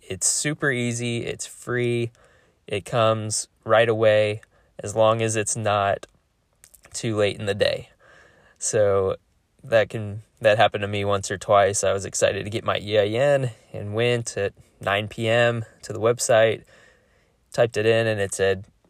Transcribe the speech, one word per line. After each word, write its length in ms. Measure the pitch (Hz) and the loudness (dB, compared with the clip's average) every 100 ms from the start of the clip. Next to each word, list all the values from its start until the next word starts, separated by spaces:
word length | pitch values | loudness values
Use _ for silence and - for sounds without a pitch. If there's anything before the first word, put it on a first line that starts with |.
it's 260 | - 95 - | -12 -4 -2
super 440 | - 151 151 147 | -2 -4 -2 -2
easy, 540 | 123 120 117 120 117 | 0 -2 -4 -4 -4
it's 220 | - - - | -6 -10 -12
free, 640 | - 123 123 120 120 117 _ _ _ _ _ - | -14 -6 -2 -2 -2 -4 _ _ _ _ _ -8
it 180 | 101 | -8
comes 640 | - 123 110 110 107 - - _ | -4 2 2 2 -4 -8 -8 _
right 260 | 113 110 117 | 2 4 4
away, 520 | 110 110 107 107 107 _ _ _ - | 4 4 4 2 -4 _ _ _ -12
as 120 | 104 | -6
long 280 | 104 110 113 | 2 2 4
as 120 | 110 | 0
it's 200 | 110 101 | -2 -4
not 500 | 113 107 104 98 - - _ _ _ _ _ _ _ _ | -2 0 0 0 -2 -8 _ _ _ _ _ _ _ _
too 220 | - 120 | -8 -4
late 240 | 104 101 92 | 0 0 -2
in 80 | 104 | -4
the 80 | |
day. 340 | 104 - - - _ _ - _ _ _ - | 0 0 0 -10 _ _ -20 _ _ _ -10
So 560 | - 110 101 98 95 - _ _ _ _ | -2 2 2 2 0 -4 _ _ _ _
that 260 | 135 113 101 | 0 0 0
can, 320 | 113 104 107 - - | -4 -8 -10 -14 0
that 160 | 110 110 | 2 4
happened 260 | 104 104 | 2 2
to 40 | 101 | -4
me 160 | 104 | -2
once 280 | 101 101 - | -2 -2 -4
or 80 | 98 | -8
twice. 440 | - 101 98 101 | 2 4 4 2
I 80 | 95 | 0
was 140 | 98 | -2
excited 380 | 95 - 101 101 | -4 -2 -2 -2
to 80 | 101 | -6
get 120 | 104 | -6
my 140 | 104 95 | -4 -4
E 220 | 101 107 | 0 0
I 60 | |
N 460 | 104 113 143 139 127 - _ | 0 0 2 2 0 -8 _
and 220 | 104 104 | -12 -6
went 420 | 107 120 120 117 101 | -2 0 0 -4 -4
at 160 | 98 _ _ _ | -6 _ _ _
nine 280 | 101 101 107 | -2 -2 -4
P 200 | - 113 | -4 0
M 380 | 117 120 117 110 _ | 4 2 0 -8 _
to 120 | - | -12
the 60 | 104 | -2
website, 640 | 113 123 - 110 113 - - - _ _ _ _ _ _ _ | 0 0 4 4 4 0 -10 -20 _ _ _ _ _ _ _
typed 260 | - 117 107 | 0 0 2
it 80 | |
in, 200 | 110 113 | 2 2
and 140 | 113 104 | 2 0
it 140 | 98 | -4
said, 320 | - 98 95 - _ | 0 0 0 -6 _